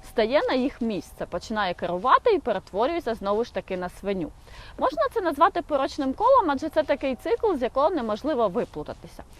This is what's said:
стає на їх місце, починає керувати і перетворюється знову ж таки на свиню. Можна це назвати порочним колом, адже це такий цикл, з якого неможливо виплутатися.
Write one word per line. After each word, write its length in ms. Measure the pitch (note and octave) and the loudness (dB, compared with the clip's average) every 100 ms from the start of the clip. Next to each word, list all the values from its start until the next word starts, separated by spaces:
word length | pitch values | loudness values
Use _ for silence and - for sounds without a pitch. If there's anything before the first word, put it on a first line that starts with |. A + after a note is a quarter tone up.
| - | -6
стає 340 | - A3 C#4+ G#4+ | -2 2 2 2
на 60 | |
їх 280 | C4+ B3+ - | 0 0 -2
місце, 440 | A3+ G3 - - D#3+ | -4 -4 -8 -10 -8
починає 480 | F3+ - G#3+ G3 | -8 -6 -2 -2
керувати 600 | F3 F3 F3+ A#3 C5+ B4+ | -2 -4 -2 4 4 4
і 60 | F#4+ | 2
перетворюється 760 | C4 F#3+ - F#3+ B3 E4+ B3 A3 | 0 -4 -4 -2 0 0 -4 -4
знову 280 | G3 G#3 | -2 0
ж 100 | A#3+ | -2
таки 240 | G3 - F#3 | -6 -6 -6
на 120 | F3+ | -6
свиню. 420 | - G3 F#3+ D#3 - - - - - | -8 -4 -4 -4 -10 -20 -20 -18 -2
Можна 240 | D4+ D#5 C#5 | -2 0 -2
це 80 | A#4 | 0
назвати 400 | F4+ C#4 F4 F4+ | -2 2 2 2
порочним 520 | - D4 C4+ - C4+ | -2 -2 -2 -2 -4
колом, 380 | C4 A4+ C5+ F#4 | 2 6 6 6
адже 180 | C#4 D#4 | 0 0
це 140 | D#4+ | 0
такий 320 | D4+ C#4+ C#4 B3 | 0 0 0 -2
цикл, 400 | D#4+ A#4 A4 D#4 | -2 0 2 0
з 60 | |
якого 280 | A#3+ - D4+ | 0 2 2
неможливо 580 | F4 A#3 G#3 C#4 C#4 A3 | 2 -2 -2 -2 2 2
виплутатися. 760 | F3+ F#3 D3+ D3+ A2+ D#3 - - | 0 -4 -6 -10 -12 -14 -18 -18